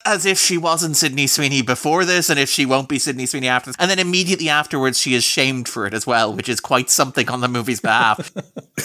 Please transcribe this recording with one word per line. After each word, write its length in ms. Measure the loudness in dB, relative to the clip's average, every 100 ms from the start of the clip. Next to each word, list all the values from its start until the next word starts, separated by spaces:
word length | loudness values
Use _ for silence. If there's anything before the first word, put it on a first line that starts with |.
| -2
As 200 | 0 2
if 140 | 2
she 180 | 2 2
wasn't 380 | 0 0 0 0
Sydney 300 | 0 0 0
Sweeney 340 | 2 2 0
before 420 | 0 0 2 2 2
this, 260 | 2 2
and 80 | 2
if 100 | 0
she 160 | 0 2
won't 240 | 2 0
be 80 | -4
Sydney 280 | -2 -4 -4
Sweeney 220 | -2 0
after 200 | 0 -2
this. 60 | -2
And 140 | 0
then 80 | 0
immediately 500 | 0 0 0 0 2
afterwards, 500 | 0 0 0 0 0
she 140 | 0
is 100 | 0
shamed 440 | 2 2 0 0 -6
for 180 | -6 -4
it 80 |
as 140 | -4 0
well, 260 | 2 2
which 160 | -2 -4
is 100 | -4
quite 280 | 0 0 2
something 400 | 0 2 0 -2
on 120 | -2
the 60 | -2
movie's 320 | -2 -2 -4
behalf. 500 | 0 2 2 0 -4 -12
<laughs> 40 | -14 -16 -14 -10